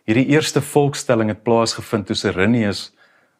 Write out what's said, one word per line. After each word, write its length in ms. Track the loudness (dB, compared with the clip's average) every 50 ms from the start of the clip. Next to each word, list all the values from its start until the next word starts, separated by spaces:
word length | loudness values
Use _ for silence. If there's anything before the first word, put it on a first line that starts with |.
| _
Hierdie 300 | -2 0 0 2 2 2
eerste 260 | 2 2 0 -2 -2
volkstelling 720 | -4 0 2 2 2 2 -2 -6 -2 -2 0 0 2 0
het 140 | -2 -4 _ 0
plaasgevind 600 | 2 2 2 0 -2 -8 -8 -4 -4 -4 -2 -2
toe 60 | -6 -2
Serenius 720 | -2 -2 0 0 2 2 2 2 0 0 -2 -4 -10 -16 _ _ _ _ _ _ _ _ _